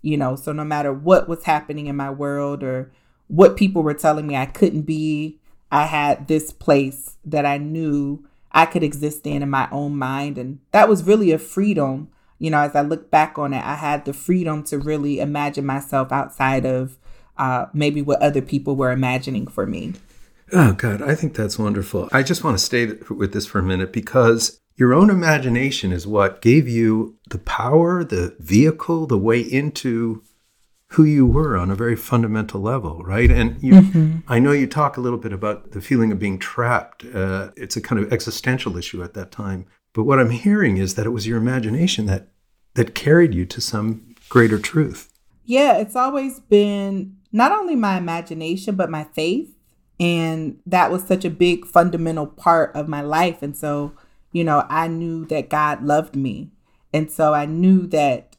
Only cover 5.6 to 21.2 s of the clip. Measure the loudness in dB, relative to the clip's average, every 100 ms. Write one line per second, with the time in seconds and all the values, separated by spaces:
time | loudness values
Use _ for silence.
5.6 | _ 0 0 0 0 -2 0 -2 -2 -8
6.6 | 2 2 2 -6 -18 -18 -6 -2 -2 -2
7.6 | -6 -6 -4 -2 -4 -8 -14 _ _ 2
8.6 | 2 2 -4 -4 -8 -6 -8 -6 -2 -2
9.6 | -4 -6 -6 -6 -6 -6 -6 -8 -10 -14
10.6 | _ 4 6 4 4 4 4 0 -2 -2
11.6 | 0 0 -2 -4 -12 _ _ _ -2 0
12.6 | 2 0 0 -4 2 2 2 -2 -6 -4
13.6 | -6 -6 -4 -4 -6 -10 -2 -2 0 -6
14.6 | -6 -6 -4 -4 -2 -4 -4 -4 -4 -4
15.6 | -6 -6 -4 -4 -2 -4 -4 -2 0 0
16.6 | -2 -2 -4 -12 -20 -20 _ -6 -2 -2
17.6 | -4 -2 -2 -2 -2 2 2 0 -4 -6
18.6 | -4 -2 0 0 -2 -2 -4 -8 -6 -6
19.6 | -6 -6 -10 -14 _ -20 -20 _ _ 4
20.6 | 4 4 -2 -4 -2 -2